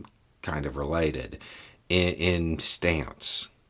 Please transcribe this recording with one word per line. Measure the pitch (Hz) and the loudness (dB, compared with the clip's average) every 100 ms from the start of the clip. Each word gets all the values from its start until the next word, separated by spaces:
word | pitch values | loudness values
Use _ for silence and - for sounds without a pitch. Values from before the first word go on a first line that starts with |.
| - _ _ _ | -16 _ _ _
kind | - 78 71 | -6 -4 -4
of | 65 | -4
related | 71 82 80 67 62 - - - - - _ | -2 2 2 0 -6 -12 -16 -20 -20 -20 _
in, | 90 90 | 4 4
in | - 87 87 82 82 | 2 2 2 2 0
stance. | - - 87 80 - - - - - _ _ | -2 0 2 2 -2 -4 -4 -2 -6 _ _